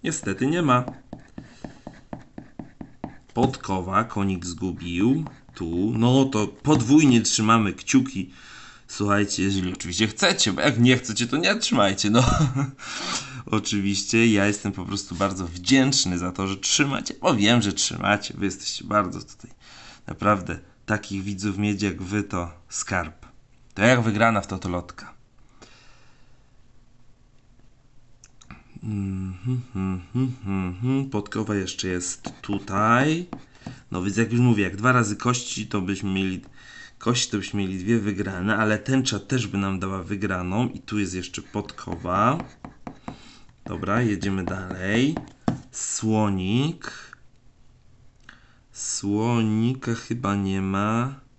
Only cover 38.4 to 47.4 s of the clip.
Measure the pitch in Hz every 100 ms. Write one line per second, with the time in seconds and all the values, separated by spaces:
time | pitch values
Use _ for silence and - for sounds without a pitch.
38.4 | 95 107 107 107 - 131 127 101 - 131
39.4 | 104 98 98 95 92 95 85 104 98 92
40.4 | 90 101 123 - - 107 95 92 85 -
41.4 | 78 104 - - - 85 80 92 113 160
42.4 | - - - - - - - - - -
43.4 | - - - 90 87 107 120 98 101 95
44.4 | 87 92 92 92 92 110 135 165 - -
45.4 | - - - - - - 110 107 107 95
46.4 | 92 117 147 165 - - - - - _